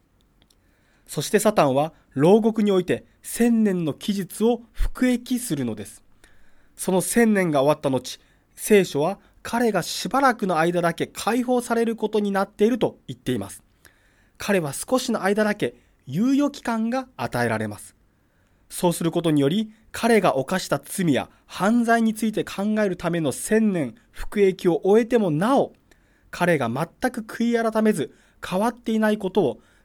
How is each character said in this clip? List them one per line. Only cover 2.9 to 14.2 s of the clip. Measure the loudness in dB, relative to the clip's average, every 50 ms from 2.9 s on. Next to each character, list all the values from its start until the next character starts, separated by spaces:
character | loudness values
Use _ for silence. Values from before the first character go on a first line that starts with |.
| -2 -4 -6 _ _ _
千 | -16 -12 -2 0 2 2 4 4 2
年 | 2 2 0 -2
の | -2 -4
期 | -4 -4 -4 -4
日 | -4 -6 -8 -4 0 0
を | 0 0 0 -4 _ _
服 | -2 -2 -2 0 0 0
役 | 0 0 -2 -2 -4 -4 -4
す | -4 -4 -6
る | -4 -4
の | -6 -6
で | -8 -12
す。 | -16 -18 -20 _ _ _ _ -20 -20 -20 -20 -20 -20 -20 -20 -20 _ _
そ | -8 -4 0 0
の | 0 0
千 | 0 2 2 4 4 4
年 | 4 2 2
が | 2 2
終 | 4 4
わ | 2
っ | 2
た | 0 -2
後、 | -2 -2 -4 -6 -12 -16 _ _ _ _ _ _ _
聖 | -14 0 2 4 4 4
書 | 2 -2 -2 -2
は | -2 -4 -6 _ _ _ _ -12
彼 | -6 -4 0 0 0 0
が | -2 -4
し | -4 -8 -8 -6 -4
ば | 0 2
ら | 2 2 2
く | 0 -2
の | -2 0 0
間 | 0 2 0 0 0
だ | 0 0
け | -2 -6
解 | -6 -6 -6 -4 -2 -2 0 0
放 | 0 0 -2
さ | -2 -2 -2
れ | -2 0
る | -2 -2
こ | -4 -4 -2
と | -2 -2
に | 0 0
な | 0 -2 -2
っ | -4
て | _ 0 2
い | 2
る | 2 2
と | 0 -2 -2 -6 _
言 | -18 -18
っ | -8
て | _ -4 -4
い | -4
ま | -4 -8
す。 | -12 -18 -20 _ _ _ _ -20 _ _ _ _ _ _